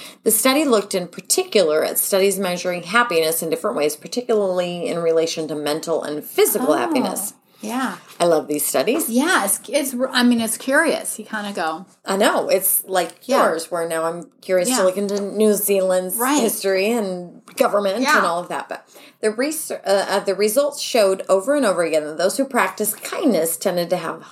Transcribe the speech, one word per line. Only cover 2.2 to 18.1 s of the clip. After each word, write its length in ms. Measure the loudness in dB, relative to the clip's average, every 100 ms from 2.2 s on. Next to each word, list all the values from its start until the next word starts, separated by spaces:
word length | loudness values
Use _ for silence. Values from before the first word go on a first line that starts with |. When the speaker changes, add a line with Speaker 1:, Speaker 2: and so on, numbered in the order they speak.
| 2 2
Speaker 1:
measuring 460 | -2 -4 -4 -6
happiness 580 | 0 0 2 2 0 0
in 80 | -2
different 260 | -2 -2 0
ways, 200 | -2 -2
particularly 880 | -8 -6 0 0 2 0 -2 -4 -4
in 120 | -2
relation 500 | 2 2 2 -2 -6
to 80 | -4
mental 480 | -2 -2 -2 -2
and 180 | -2 -6
physical 500 | -4 2 2 2 2
Speaker 2:
Oh, 20 | 0
Speaker 1:
happiness. 580 | 0 0 -2 -4 -8 -10 _ _
Speaker 2:
yeah. 360 | -8 -4 -4 -6 -12 -2
Speaker 1:
I 40 |
love 220 | 2 2 0
these 160 | -4
studies. 460 | -2 0 0 0 0
Speaker 2:
Yeah, 340 | 0 2 0 0
it's, 140 | -4 -4
it's, 260 | -4 -2 -4 -2
I 100 | 2
mean, 180 | 4 2
it's 160 | 0 -4
curious. 640 | 0 2 2 0 -4 -12
You 60 | -10
kinda 260 | -10 -8
go, 340 | -4 -4 -4 -10 _
Speaker 1:
I 120 | -4 2
know. 320 | 2 2 2
It's 360 | 2 2 -2 0
like 300 | -2 -2 -6
Speaker 2:
Yeah. 200 | 0 2 2
Speaker 1:
yours, 220 | 0 -4
where 160 | -4 -2
now 160 | -2
I'm 260 | -2 -4 -10 _
curious 280 | -2 0 2
to 80 | 2
Speaker 2:
Yeah. 60 |
Speaker 1:
look 120 | 2 2
into 240 | -2 -2
New 320 | -4 2 2
Zealand's 600 | 2 2 2 2 0 -2 -2
Speaker 2:
Right. 240 | 0 2
Speaker 1:
history 520 | 0 0 0 0 0
and 500 | 0 -2 -6 -10 -16 -4 0
government 440 | 2 2 0 0
Speaker 2:
Yeah. 160 | 2